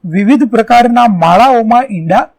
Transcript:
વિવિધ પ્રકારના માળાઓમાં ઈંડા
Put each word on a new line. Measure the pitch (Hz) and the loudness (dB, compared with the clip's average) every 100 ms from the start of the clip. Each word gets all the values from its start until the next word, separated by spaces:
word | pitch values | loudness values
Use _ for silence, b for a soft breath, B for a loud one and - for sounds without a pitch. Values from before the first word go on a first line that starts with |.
| 180 | -6
વિવિધ | 170 202 269 240 | -4 0 0 0
પ્રકારના | 233 220 240 240 240 240 | -2 0 0 2 0 0
માળાઓમાં | 185 165 180 254 247 220 240 262 | 0 0 2 2 2 0 -2 -2
ઈંડા | 190 160 196 269 | -8 -2 -2 -4